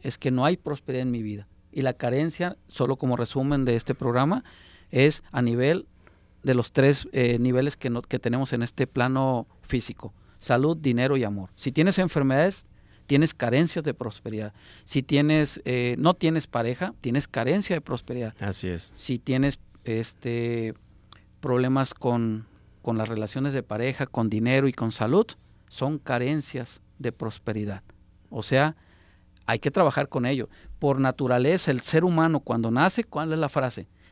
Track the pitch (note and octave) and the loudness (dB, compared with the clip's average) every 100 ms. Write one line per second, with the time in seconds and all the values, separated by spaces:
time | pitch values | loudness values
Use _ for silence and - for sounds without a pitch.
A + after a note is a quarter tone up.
0 | C3+ - C#3 B2+ C#3+ F3+ - D3 - B2+ | -10 -4 -2 2 2 0 -4 -8 -6 -4
1 | B2+ A#2+ G#2+ G#2 G2+ - _ C#3+ C3 B2 | -2 -4 -6 -8 -12 -20 _ -2 -2 -2
2 | A#2+ C3 D#3+ - F3 - _ - B2+ C3+ | -2 0 0 -2 -6 -6 _ -2 0 0
3 | C3 A#2+ A#2 C3+ C3+ C#3+ B2+ A#2 - B2+ | 0 0 -2 -2 0 2 2 0 0 -4
4 | B2+ A#2+ C#3+ A3+ - - - - - B2 | 0 2 2 0 -4 -20 -20 -20 -4 4
5 | C#3+ - - B2+ A#2+ A#2 C3+ F3 - _ | 4 2 -6 -2 0 2 2 0 -4 _
6 | - _ _ _ C3+ B2 A2+ - C3+ C#3 | -20 _ _ _ 0 2 2 4 4 4
7 | - C3 A#2+ A#2+ B2 B2+ C#3+ - B2+ A#2+ | 0 0 2 4 2 2 0 -2 -4 -4
8 | - B2 A#2 B2 C3+ A#2+ A#2 - C3 C3 | -4 -4 -2 0 0 -2 -2 -2 -2 0
9 | B2 C3 C3+ B2 A2+ _ - B2+ - - | 0 2 0 0 -4 _ -4 -4 -4 -12
10 | - - _ - - B2 D3 D#3+ C#3+ A#2+ | -14 -16 _ -12 0 2 2 2 0 2
11 | C3 C#3 A2 G2+ F#2 - C#3 D3 F3+ F#3+ | 2 2 0 -4 -8 -8 -4 2 2 2
12 | F3+ D#3 C3+ C3+ F3+ - - - - - | 0 2 2 4 2 0 -14 -20 -20 -16
13 | - C#3+ D#3 - A#2 B2+ E3+ E3+ D3+ - | 0 2 2 0 0 2 2 0 -4 -4
14 | A#2+ - A#2 G#2+ G#2 - - - - C#3 | -6 -8 -10 -8 -8 -12 -20 -20 -4 -4
15 | C3 C#3+ D3+ D#3 D3 - - B2 B2 A#2+ | 2 4 4 4 2 -2 -4 0 0 2
16 | D#3 F3+ D#3+ D#3+ - A#2+ A#2 B2 F#3 - | 2 2 2 0 -2 -2 -2 -2 -6 -6
17 | B2 B2+ - - A#2 F#3 F#3+ E3+ - B2+ | -2 -2 -2 -2 0 0 0 -4 -4 -8
18 | - B2 A2+ - G2+ F#2 F#2 F2 - - | -6 -8 -8 -6 -6 -4 -4 -6 -8 -12
19 | - B2 - C3 C#3 - - - - A2+ | -6 -6 -2 0 0 -2 -12 -14 -6 -4
20 | A2+ - A#2+ A#2 A#2 A#2 A2+ - - - | -4 -8 -6 -4 -2 -4 -6 -8 -18 -20
21 | - - _ - C3+ B2 B2+ C3+ C3 - | -20 -20 _ -10 -2 2 2 2 0 -2
22 | B2+ A#2+ A2+ A2 A2+ - - - - A2+ | -2 0 0 -4 -8 -20 -20 -12 -4 -2
23 | A2 A2+ G#2+ C3 C#3 C3+ - G#2+ B2+ C#3 | -2 -4 -6 -4 -4 -4 -6 -4 -4 -4
24 | C3+ - A2+ G#2+ A#2 C3+ C#3 - A2+ - | -6 -2 0 0 2 2 2 0 -4 -2
25 | A2 F3 A3+ - _ - _ - C3 D3+ | 2 2 2 -4 _ -20 _ -6 -4 -4
26 | - B2 B2 D3+ - C3 A#2 - _ - | -4 -2 0 -2 -4 -10 -10 -14 _ -8
27 | B2 - A2+ - - G#2+ G#2 G2 - - | -8 -6 -8 -8 -6 -4 -4 -8 -14 -20
28 | _ - - - - C3 D3+ D#3 _ - | _ -20 -14 -8 0 2 2 -2 _ -20
29 | - _ _ _ - A#2 C#3+ E3 D#3+ C#3 | -20 _ _ _ -4 -2 0 2 2 2
30 | C#3 C3+ B2 C3+ G#2 - - - C#3+ C3+ | -2 -2 -2 -2 -6 -12 -18 -4 0 2
31 | C3 - C3 B2 C3 F3+ - B2+ - D#3+ | 2 0 2 2 4 2 0 -2 0 2
32 | F3+ E3 E3 D3 - A#2 A2+ A#2+ F3 - | 4 4 4 2 0 -2 2 4 2 2
33 | - D3 D#3+ D#3+ C#3+ D3+ C3 A2 F2 _ | -4 -4 -2 -2 -2 -2 -2 -4 -14 _
34 | - | -20